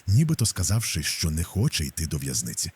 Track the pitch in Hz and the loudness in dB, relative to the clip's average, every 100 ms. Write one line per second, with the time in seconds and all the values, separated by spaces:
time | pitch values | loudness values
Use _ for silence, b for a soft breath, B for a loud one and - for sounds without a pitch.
0 | - 107 160 160 110 - 87 110 110 - | 2 4 4 2 0 0 0 0 0 -2
1 | 73 - 85 78 85 92 226 - 69 - | -4 -2 0 0 -2 0 0 0 -4 -4
2 | 80 78 67 - - - - | -4 -2 -2 -4 -4 -6 -6